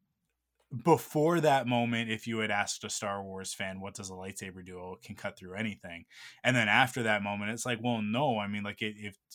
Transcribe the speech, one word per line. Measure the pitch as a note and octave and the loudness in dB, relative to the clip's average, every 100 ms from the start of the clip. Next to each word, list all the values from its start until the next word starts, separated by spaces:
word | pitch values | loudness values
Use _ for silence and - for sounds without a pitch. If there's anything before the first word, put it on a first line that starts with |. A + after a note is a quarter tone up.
| _ _ _ _ _ _ _ A#2+ | _ _ _ _ _ _ _ 0
before | E3+ D3+ - D3+ D#3+ E3+ | 6 6 4 2 4 6
that | D3+ C3+ A#2+ | 6 6 4
moment, | A#2+ A#2 A#2 A2+ | 2 2 0 0
if | A2 A#2 | -4 -2
you | A2+ | -2
had | G#2+ | 0
asked | G#2 G2+ - G2+ | 0 0 -4 -6
a | |
Star | - G#2 G2+ | -4 -4 -4
Wars | G2 F#2+ F#2+ | -6 -10 -8
fan, | - F#2+ F#2+ | -6 -6 -6
"What | G2 | -10
does | G#2 F#2+ | -10 -10
a | |
lightsaber | F#2 F#2+ - G2 F#2 F#2 | -10 -10 -10 -12 -12 -14
do?" | F2+ | -12
"Oh, | F#2 | -12
it | F#2 - | -12 -14
can | G2+ | -8
cut | G2+ - | -8 -8
through | F#2 F#2+ | -10 -6
anything." | A2+ F#2 F2+ E2 - - - - A#2+ | -6 -6 -12 -14 -18 -20 -20 -4 2
And | B2+ | 4
then | G#2 | 6
after | A2+ B2+ C3 | 6 6 2
that | A2+ G#2 | 2 2
moment, | G2+ G2+ G#2 | 0 -2 -4
it's | A#2 B2+ | -4 -4
like, | A2+ | -2
well, | A#2+ A2+ | 0 0
no, | G#2 A#2 C#3+ A2 | 0 0 0 0
I | G2+ | -2
mean, | G#2 | -4
like, | G2+ G2+ | -6 -4
it, | G#2+ G#2 | -6 -6
if, | G#2 - - | -12 -14 -20